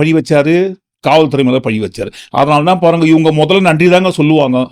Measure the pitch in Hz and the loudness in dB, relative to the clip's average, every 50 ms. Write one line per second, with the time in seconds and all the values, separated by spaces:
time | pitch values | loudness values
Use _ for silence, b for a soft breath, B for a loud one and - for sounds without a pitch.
0 | 147 160 160 160 - - 160 143 143 156 170 175 190 190 185 - _ _ _ _ | -2 0 0 -2 0 0 0 0 2 0 0 0 -2 -4 -8 -12 _ _ _ _
1 | - - 143 160 160 139 147 135 135 127 127 131 113 123 110 107 104 95 - - | -2 0 2 2 2 0 0 0 0 0 0 -2 -2 -4 -4 -4 -6 -8 -8 -10
2 | 101 98 B B B B - 127 143 147 151 147 147 175 190 175 175 165 165 170 | -12 -12 B B B B -4 -2 0 0 0 0 2 0 0 0 0 0 2 2
3 | 160 160 160 160 160 160 151 151 156 156 190 196 190 175 156 151 175 180 175 185 | 2 2 2 2 2 2 0 0 0 0 0 0 2 0 2 2 2 2 2 2
4 | 185 185 170 - 147 151 156 156 139 127 127 127 127 123 | 0 0 -2 -2 0 0 2 0 0 0 -2 -2 -4 -4